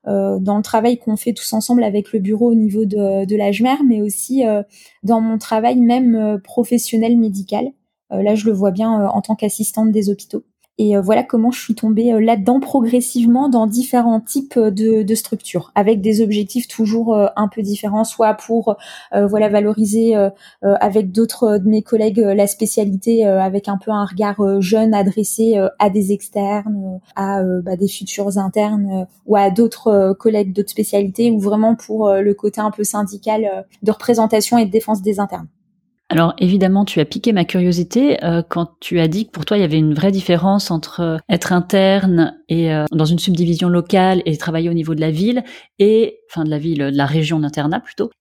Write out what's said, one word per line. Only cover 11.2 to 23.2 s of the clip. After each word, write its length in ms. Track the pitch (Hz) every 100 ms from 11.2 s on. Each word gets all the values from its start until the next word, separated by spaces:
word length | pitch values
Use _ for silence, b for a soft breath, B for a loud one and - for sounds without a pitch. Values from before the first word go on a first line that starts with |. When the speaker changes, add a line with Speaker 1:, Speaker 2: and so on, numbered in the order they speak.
Speaker 1:
comment 300 | - 240 226
je 80 | 247
suis 160 | - 214
tombée, 360 | 220 214 233
euh, 80 | 226
là-dedans 380 | 226 233 190 262
progressivement 920 | 269 277 226 247 247 254 233 240 277
dans 200 | 240 220
différents 500 | 226 254 247 233 226
types, 380 | 226 277 269 254
euh, 160 | 214
de, 320 | 190 220 220
de 100 | 202
structures, 560 | 220 - - - 175 - -
avec 240 | 202 220
des 200 | 196 214
objectifs 460 | 220 208 202 247 240
toujours, 480 | - 220 226 233
euh, 140 | 214 202 -
un 100 | 208
peu 160 | 226
différents, 400 | 196 202 208 214
soit 320 | 226 - 220
pour, 400 | 214 - 226 226 208 B B B
euh, 100 | 202 202
voilà, 200 | 208 214
valoriser, 680 | 208 208 220 214 214 226 214
euh, 140 | 196 196 b b
euh, 100 | 196 202
avec 320 | 208 202 190
d'autres, 320 | 185 226 -
euh, 140 | 226 208
de 80 | 190
mes 140 | 214
collègues, 360 | 208 226 220 202
euh, 160 | 208
la 140 | 196 202
spécialité, 760 | - 214 - 202 190 233 226